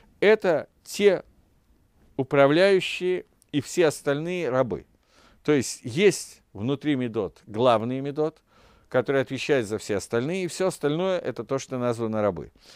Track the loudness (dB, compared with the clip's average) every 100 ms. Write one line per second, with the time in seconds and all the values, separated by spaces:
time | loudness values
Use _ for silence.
0 | _ _ 2 4 2 -2 -2 _ -12 0
1 | 2 2 -2 _ _ _ _ _ _ _
2 | _ -8 0 4 6 6 4 4 0 -4
3 | -4 -4 -8 _ _ -6 -2 2 2 2
4 | -2 -2 -2 -4 -2 0 0 -4 -10 _
5 | _ _ _ _ 2 2 2 -6 -8 2
6 | 4 2 -4 -18 _ -8 -4 -2 -2 -2
7 | -2 -4 -6 -8 -10 0 4 4 2 -6
8 | -6 -4 -4 -6 _ _ _ _ _ -2
9 | 2 0 0 -4 0 0 0 -4 -4 -4
10 | -2 -2 -2 -4 -6 -2 -2 -2 -2 0
11 | 0 -2 -4 -8 -4 -6 -4 -4 -2 -2
12 | -2 0 0 -2 -8 -16 -20